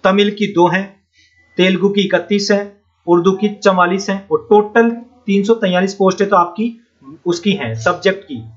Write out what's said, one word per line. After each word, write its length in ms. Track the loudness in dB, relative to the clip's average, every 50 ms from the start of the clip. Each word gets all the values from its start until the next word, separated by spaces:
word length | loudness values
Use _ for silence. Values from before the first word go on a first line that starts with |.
| 0
तमिल 280 | 0 2 2 2 0
की 220 | 0 -4 -6 -4 2
दो 140 | 2 2 2
हैं, 360 | 2 -2 -4 -6 -14 _ _ _ _ _ _ _ _ _ _ _ _ 0
तेलुगु 320 | 2 2 2 2 0 0
की 120 | 0 0
इकतीस 500 | 0 0 0 -2 0 0 -2 -2 0 0
हैं, 300 | -2 -2 -2 -6 -14 _ _ _ _ _ _ 0
उर्दू 240 | 2 2 4 2
की 180 | 0 0 -2 -4
चवालीस 600 | -4 0 0 0 2 2 0 0 0 -4 -4 -6
हैं 180 | -8 -8 -6 _
और 160 | -4 -4 0 2
total 400 | 2 2 2 2 2 2 2 2 0 -4 -12 _ _ _ _
तीन 180 | -2 0 0 2
सौ 100 | 2 0
तैंतालीस 400 | 0 0 0 0 0 0 -2 -2
पोस्टें 360 | 0 0 0 2 0 -2 2
तो 60 | 2
आपकी 520 | 2 2 0 -2 -6 -6 -6 -6 -10 _ _ _ _ _ -20 -20 -10 _
उसकी 260 | -4 -4 -2 -2 -4
हैं, 240 | -4 -2 -4 -8 -8
subject 480 | -4 -2 -2 -2 0 -2 -2 -2 -2 -8
की। 200 | _ -14 -14 -14 -16 -20